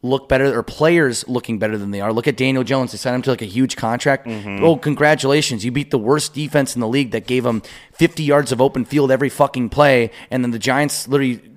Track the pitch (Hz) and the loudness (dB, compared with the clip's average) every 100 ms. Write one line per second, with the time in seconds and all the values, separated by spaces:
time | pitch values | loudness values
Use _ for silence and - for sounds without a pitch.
0 | 127 131 - 131 139 117 110 - 156 170 | 0 -2 0 2 2 0 -4 0 4 4
1 | 139 117 - 123 - 110 107 107 101 101 | 4 0 -4 -4 -4 -2 -2 -2 -4 -4
2 | 101 113 135 120 131 131 117 135 123 107 | -2 0 -2 0 0 0 0 -2 -2 -6
3 | 131 123 131 120 107 107 131 - 113 120 | -4 -2 -2 -2 -2 -2 -2 -2 -4 -2
4 | 147 135 117 110 101 98 165 156 151 139 | 0 0 -4 -10 -8 2 2 2 0 2
5 | 151 156 135 147 147 113 110 127 - 135 | 2 2 2 2 0 -4 -4 -4 -2 -2
6 | 107 151 - 143 151 - 131 120 113 135 | 2 0 -2 -6 -2 0 0 -2 -2 0
7 | 127 110 - 127 123 113 - - - - | 0 -4 -2 0 0 -4 -6 -20 -20 0
8 | 165 - 147 143 143 120 135 135 117 143 | 0 0 2 2 2 2 2 0 -2 0
9 | 139 131 139 - 147 131 117 131 147 127 | 2 2 0 2 0 0 -4 2 4 4
10 | 113 - - 127 123 117 135 131 147 - | 0 -6 -6 -4 -2 -4 -2 0 0 -4
11 | - 143 135 117 - | -2 0 0 -4 -12